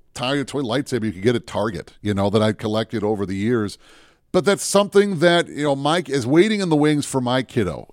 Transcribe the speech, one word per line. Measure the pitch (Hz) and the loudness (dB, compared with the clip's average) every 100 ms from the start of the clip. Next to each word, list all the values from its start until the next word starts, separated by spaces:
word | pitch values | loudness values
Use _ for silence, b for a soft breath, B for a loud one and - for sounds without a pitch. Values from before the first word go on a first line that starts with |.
| _ | _
tiny | - 123 143 | -8 -4 -2
toy | 135 139 | -4 -4
lightsaber | 127 127 135 123 107 | -2 -2 -2 -4 -4
you | |
could | 90 | 0
get | 107 117 | 0 0
at | - | -4
Target, | 104 107 82 - - | -4 -4 -4 -12 -8
you | 104 | -4
know, | 98 101 | 0 2
that | 107 | 2
I've | 107 104 | 2 0
collected | 113 110 113 113 | -2 -2 -2 -4
over | 104 107 95 | -2 -2 -4
the | 98 | -2
years. | 107 120 101 - b b b b b | 0 0 -2 -8 b b b b b
But | 185 185 | -2 0
that's | 196 | 0
something | - 202 202 202 202 175 | 0 0 2 2 2 4
that, | 175 170 151 | 4 4 0
you | 131 | -2
know, | 147 139 | -2 0
Mike | 143 175 143 | 0 -2 -2
is | 139 117 | -2 2
waiting | 156 214 214 | 4 4 2
in | 180 | 2
the | 151 | 2
wings | 151 147 - | 4 2 0
for | 135 | -2
my | 123 127 | 0 -2
kiddo | - 123 92 67 - | -2 -2 -2 -4 -10